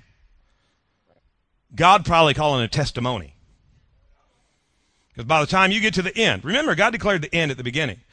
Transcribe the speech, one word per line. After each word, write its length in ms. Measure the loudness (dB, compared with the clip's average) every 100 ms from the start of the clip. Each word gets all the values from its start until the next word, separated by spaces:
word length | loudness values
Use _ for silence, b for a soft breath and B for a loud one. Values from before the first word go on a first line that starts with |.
| _ _ _ _ _ _ _ _ _ _ _ _ _ _ _ _ _
God 320 | 2 6 6 4
probably 280 | 4 4
calling 300 | 4 0 0
a 40 | -2
testimony. 680 | -2 -4 -4 -6 -6 -10 -18 _ _ _ _ _ _ _ _ _ _ _ _ _ _ _ _ _ -12
'Cause 100 | -2
by 140 | 0
the 80 | 0
time 240 | 2 2
you 80 | 2
get 140 | -2
to 80 | -2
the 160 | -4 -2
end, 260 | 0 -2
remember, 320 | -2 -2 -2 0
God 160 | 0
declared 300 | 0 -2 -2
the 120 | -2
end 180 | -4 -4
at 60 | -4
the 60 |
beginning. 380 | -6 -4 -6 -8 _